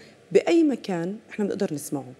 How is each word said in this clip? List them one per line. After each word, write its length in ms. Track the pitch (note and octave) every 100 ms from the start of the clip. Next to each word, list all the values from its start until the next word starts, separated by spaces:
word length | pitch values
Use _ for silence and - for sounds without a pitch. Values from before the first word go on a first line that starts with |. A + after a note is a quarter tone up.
| - - _
بأي 320 | - - E4+
مكان 520 | D#4 A#3 - F3 E3+ G#3+ -
إحنا 160 | - G3+
بنقدر 280 | G3 G3+
نسمعه، 320 | D3 - C#3+ B2 C3